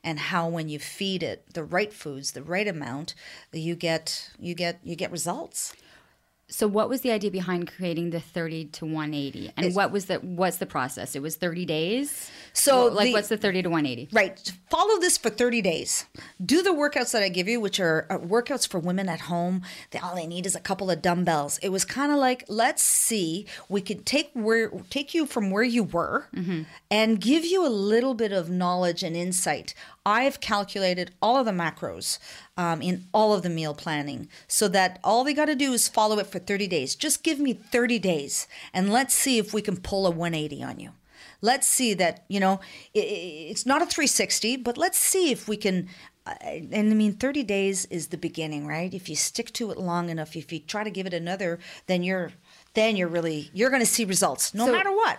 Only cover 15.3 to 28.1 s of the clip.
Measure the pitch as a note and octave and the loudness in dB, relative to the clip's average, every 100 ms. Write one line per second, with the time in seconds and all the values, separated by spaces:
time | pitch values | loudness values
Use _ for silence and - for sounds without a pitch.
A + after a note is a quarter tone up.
15.3 | - B3 A#3 F#3 D#3+ - - - - - | 2 2 4 2 0 -2 -4 -4 -18 -20
16.3 | - F3+ D#4 F#4+ D#4 C#4+ C#4+ B3 A3+ G3 | -8 2 4 4 4 2 2 0 2 2
17.3 | F3+ F3+ A#3+ G3+ F#3 F3 D#3 - F3+ E3+ | 2 0 0 0 2 2 2 0 -4 2
18.3 | A3+ A#3+ C4 - F#3 E3+ F#3 F#3+ E3 - | 0 2 -2 -2 -2 -2 -2 -2 -4 -4
19.3 | F3 F3 F#3 F3+ - - - F3 F3+ D#3+ | -2 0 -2 -4 -16 -10 -8 -6 -6 -6
20.3 | F3 F#3+ F3 - F#3+ F#3+ E3 F#3 F3 F3 | -6 -4 -4 -4 -2 0 0 2 2 2
21.3 | D#3 C#3+ - G3 F#3+ - B3 D4 C#4+ C4 | 2 0 -2 -2 -2 -2 0 2 4 4
22.3 | B3 - G#3+ B3 D#4+ - - - A3 E3 | 2 -2 0 2 2 2 2 2 0 0
23.3 | E3+ - - - G3 F#3+ G#3 - C#4+ D#4 | -4 -8 -16 -4 -4 -2 -6 0 -2 -2
24.3 | B3 G#3+ A3+ A3 F#3+ - C#4 C#4 E4+ D4 | -4 2 2 0 -6 -6 -6 -2 -2 0
25.3 | A#3+ G3 G3 B3 A#3 F3 E3+ - C#4 - | 0 0 2 2 2 2 0 0 -2 -4
26.3 | - F3+ E3+ D#3 - _ G#3 A3 G#3+ G3+ | -6 -4 -4 -6 -16 _ 2 4 2 4
27.3 | D#4+ E4+ F#4+ D#4+ G#3 G3+ A3+ C4 | 2 4 2 2 2 2 2 2